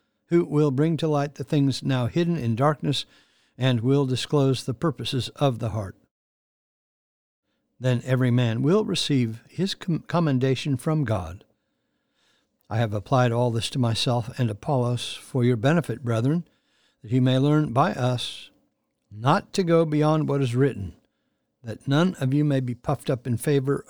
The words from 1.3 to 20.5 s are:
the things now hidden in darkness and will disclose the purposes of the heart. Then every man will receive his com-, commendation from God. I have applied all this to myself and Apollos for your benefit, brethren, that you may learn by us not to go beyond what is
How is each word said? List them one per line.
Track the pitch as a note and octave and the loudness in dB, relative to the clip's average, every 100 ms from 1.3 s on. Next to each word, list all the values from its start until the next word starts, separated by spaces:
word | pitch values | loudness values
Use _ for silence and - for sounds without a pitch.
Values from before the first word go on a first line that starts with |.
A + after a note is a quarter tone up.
| - | -6
the | C3+ | -2
things | D#3 C#3 B2+ | 2 2 0
now | - C3 A#2+ | -2 -2 0
hidden | E3+ E3+ E3+ | 0 0 0
in | A#2 A2 | -2 0
darkness | C#3+ D3 D3+ C3+ - _ _ _ _ - | 0 0 -2 -4 -6 _ _ _ _ -2
and | C3 B2 | 0 2
will | A#2+ C#3 C3+ | 2 2 2
disclose | B2 - D3 C3+ B2+ | -2 -2 2 2 0
the | - | -4
purposes | B2 E3 - - C3 - - | -4 -4 -4 -4 -4 -6 -2
of | C#3+ A2+ | -2 0
the | A2+ | -4
heart. | G2+ F#2+ - _ _ _ _ _ _ _ _ _ _ _ _ _ _ _ _ _ _ | -6 -8 -12 _ _ _ _ _ _ _ _ _ _ _ _ _ _ _ _ _ _
Then | B2+ A#2+ B2+ | -2 -2 0
every | C3 B2+ | 0 2
man | B2 A#2+ A2+ | 2 2 0
will | C#3 G3+ G#3+ | 2 2 0
receive | - - C#3 A#2 A2+ - | -4 0 0 0 -4 -14
his | - F#3+ - | -6 -6 -4
com-, | - D#3+ - | -4 -4 -2
commendation | E3 D#3+ C3 C3+ C3 D3+ C3+ | -2 0 0 0 -2 -2 -4
from | - D#3 | -2 -2
God. | B2+ G#2+ E2 F2+ - _ _ _ _ _ _ _ _ _ _ _ _ | -2 -4 -4 -14 -20 _ _ _ _ _ _ _ _ _ _ _ _
I | A2+ | -2
have | A2+ | -2
applied | G#2 - C3 B2 | -2 0 2 4
all | A#2 B2 | 2 0
this | A2+ - | 0 -4
to | C#3 | -2
myself | A#2+ A2+ - A#2+ - - | 0 0 0 0 -2 -2
and | A#2+ | -2
Apollos | G#2 - C3+ A#2+ A#2+ - | -2 -2 0 0 -2 -6
for | - - C3 | -12 -6 0
your | A#2+ A#2+ | 2 2
benefit, | B2+ E3+ - A2+ A#2 | 2 2 0 -6 -2
brethren, | A2+ B2 E3+ - _ _ _ _ _ | 0 2 0 -4 _ _ _ _ _
that | A2 | -2
you | C3 | 0
may | B2+ C3 | 2 2
learn | C#3+ D3+ D3+ | 4 2 2
by | A#2+ D#3+ | 0 0
us | - B2 B2 - - - _ _ _ _ _ _ | 0 -2 -2 -6 -12 -18 _ _ _ _ _ _
not | G#2 B2 F3+ - | -4 2 2 0
to | - | -2
go | F3 E3 | 2 4
beyond | E3 D3+ D3+ D#3 C#3 | 4 2 2 2 0
what | C#3 | 0
is | C3 | 0